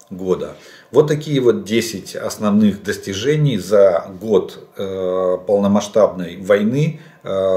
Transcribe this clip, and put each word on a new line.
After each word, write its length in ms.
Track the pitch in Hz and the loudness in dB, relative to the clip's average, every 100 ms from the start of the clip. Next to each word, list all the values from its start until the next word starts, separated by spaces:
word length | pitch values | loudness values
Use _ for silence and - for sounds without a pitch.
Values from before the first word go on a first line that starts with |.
| - | -18
года. 460 | 90 92 85 73 - - - - | -8 -2 -2 -4 -14 -20 -20 -2
Вот 160 | 127 151 | 2 2
такие 340 | 147 156 139 | 2 -2 0
вот 240 | 120 104 95 | 2 2 0
десять 500 | 113 107 95 - - | -2 -2 -8 -12 -10
основных 680 | 113 - 104 104 107 98 | -10 -4 0 2 2 0
достижений 760 | - 98 - 95 123 151 143 107 | -6 -8 -6 -6 -2 2 2 0
за 500 | 95 104 98 85 - 90 | 2 4 6 4 -4 -10
год, 460 | 110 98 - - - - | 0 0 0 -10 -18 -10
э, 600 | 98 95 92 92 92 90 - | -8 -6 -4 -2 0 -2 0
полномасштабной 920 | 101 101 101 - 110 101 92 87 87 | 0 2 0 0 2 2 2 -10 -6
войны, 640 | 95 104 107 135 156 151 - - | 2 2 2 0 -2 -4 -14 -18
э, 60 | - 95 95 | -8 -2 0